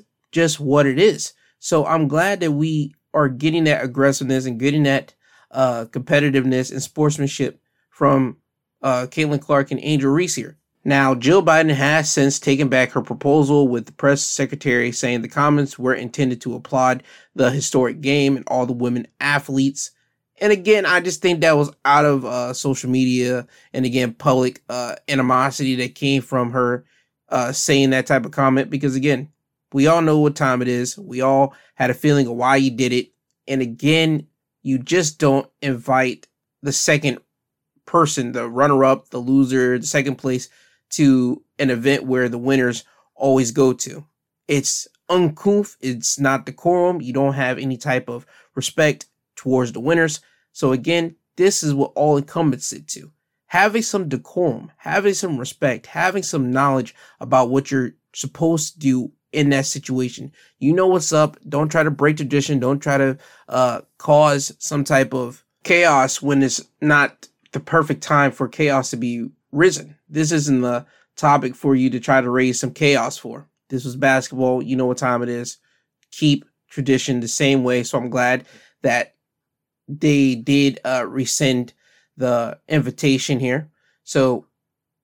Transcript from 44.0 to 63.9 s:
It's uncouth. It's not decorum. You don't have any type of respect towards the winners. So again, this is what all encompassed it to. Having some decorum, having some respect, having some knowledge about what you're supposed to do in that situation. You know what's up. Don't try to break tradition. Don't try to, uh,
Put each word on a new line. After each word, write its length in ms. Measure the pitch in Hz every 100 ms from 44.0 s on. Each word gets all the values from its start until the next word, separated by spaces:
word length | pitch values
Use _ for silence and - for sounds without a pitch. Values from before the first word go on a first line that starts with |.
| 147 _ _ _ -
It's 400 | 143 135 - - _ -
uncouth. 640 | 180 170 156 202 202 202 -
It's 380 | 131 120 - -
not 260 | 139 135 123
decorum. 560 | 127 175 180 175 180
You 100 | 123
don't 220 | 127 139
have 240 | 139 127 123
any 180 | 131 127
type 320 | 147 127 123
of 180 | 120 - _ _
respect 540 | - - - 156 - - _ _ -
towards 380 | 135 127 120
the 60 | 113
winners. 420 | 127 170 165 156 _ _ _
So 180 | - 139
again, 440 | 131 120 170 165 - _ -
this 280 | 185 196
is 100 | 156
what 180 | 139 139 -
all 220 | 147 143
encompassed 540 | 139 170 160 127 -
it 160 | - 151
to. 220 | - 151 _ _ _ _
Having 340 | 175 208 220
some 260 | 226 202 170
decorum, 640 | 139 - - 175 113 - _
having 380 | 156 160 202 190
some 220 | 190 139
respect, 500 | 120 - 143 120 -
having 360 | 151 180 190
some 280 | 170 160 127
knowledge 440 | 127 139 131 117 - - -
about 300 | 120 131 120
what 220 | 135 135
you're 240 | 139 123 - _
supposed 600 | - 143 - 165 165 151
to 60 | -
do 320 | 143 127 117 _ _
in 160 | - 143
that 160 | 139 139
situation. 640 | 139 - 127 127 - 139 - _ -
You 120 | 131
know 160 | 175 185
what's 240 | 185 156
up. 240 | 156 151 - -
Don't 200 | 143 151
try 140 | 165
to 80 | 151
break 260 | 143 147 151
tradition. 420 | 139 143 139 143
Don't 200 | 127 139
try 200 | 147 139
to, 180 | 135 131 - _ -
uh, 320 | 127 127 117 -